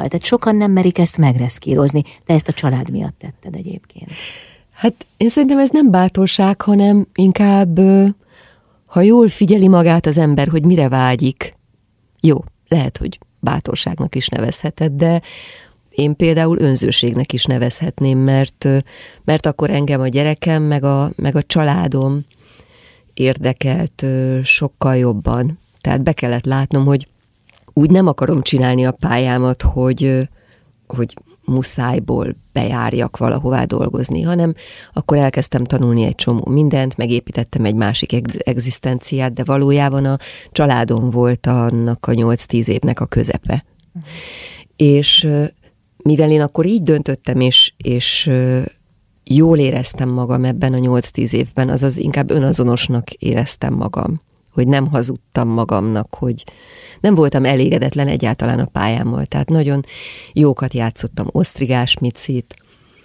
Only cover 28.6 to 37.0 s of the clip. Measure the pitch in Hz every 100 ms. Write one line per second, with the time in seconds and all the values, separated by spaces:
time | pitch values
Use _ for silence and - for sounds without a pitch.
28.6 | 127 127 127 127 160 120 127 127 127 127
29.6 | - 131 127 123 135 131 131 _ _ _
30.6 | _ _ - 123 117 - - _ - 131
31.6 | 127 - 123 123 - 123 - - _ -
32.6 | 113 120 117 117 120 - 117 123 127 127
33.6 | 120 - 139 - 131 160 165 175 165 156
34.6 | - - - - - 147 139 - 135 131
35.6 | 123 127 123 117 113 - - 117 - 139
36.6 | 151 135 131 -